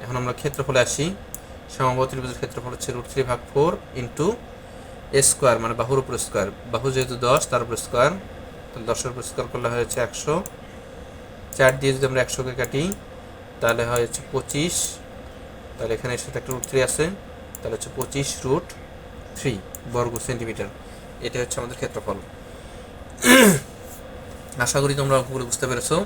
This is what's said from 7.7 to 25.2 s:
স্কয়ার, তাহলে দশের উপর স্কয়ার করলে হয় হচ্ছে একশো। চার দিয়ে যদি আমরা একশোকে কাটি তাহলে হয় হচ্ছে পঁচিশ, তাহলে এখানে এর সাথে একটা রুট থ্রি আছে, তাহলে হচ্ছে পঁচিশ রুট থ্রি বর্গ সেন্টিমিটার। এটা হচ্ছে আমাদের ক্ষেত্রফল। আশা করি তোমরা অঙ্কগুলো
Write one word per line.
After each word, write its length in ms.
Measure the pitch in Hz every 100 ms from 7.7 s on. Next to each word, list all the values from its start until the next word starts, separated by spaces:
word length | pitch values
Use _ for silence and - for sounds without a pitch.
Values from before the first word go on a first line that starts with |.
| 113 -
স্কয়ার, 260 | 123 135 190 - - - - -
তাহলে 160 | - 113
দশের 180 | 113 127
উপর 100 | 123 113
স্কয়ার 180 | - 147
করলে 140 | 123 120
হয় 100 | 120
হচ্ছে 160 | 113 - 117
একশো। 280 | - - 160 - - - - - - - - - - - -
চার 140 | 131 135
দিয়ে 120 | 135 131
যদি 100 | 135
আমরা 100 | 131 120
একশোকে 280 | - 127 127
কাটি 220 | 123 135 170 202 - - - - - -
তাহলে 220 | 117 117 117
হয় 140 | 120 117
হচ্ছে 160 | - -
পঁচিশ, 440 | 135 - 147 170 - - - - - - - - - - -
তাহলে 160 | 113 110
এখানে 140 | 123 120
এর 60 |
সাথে 140 | - 131
একটা 100 | 120
রুট 100 | 127 123
থ্রি 100 | 131 127
আছে, 160 | - 160 196 - - - -
তাহলে 140 | 120 113
হচ্ছে 140 | - -
পঁচিশ 300 | 123 139 139 - 131
রুট 220 | 147 - - - - - - - -
থ্রি 160 | 143 104 - - -
বর্গ 200 | 120 120 117 -
সেন্টিমিটার। 420 | 117 113 110 101 - - - - - 120
এটা 120 | 127
হচ্ছে 140 | 120 -
আমাদের 160 | 120 120
ক্ষেত্রফল। 360 | 123 117 107 98 - - - - - - - - - - 247 262 226 151 - - - - - - - - - - 123
আশা 120 | 143
করি 100 | 139 139
তোমরা 140 | 139
অঙ্কগুলো 240 | 135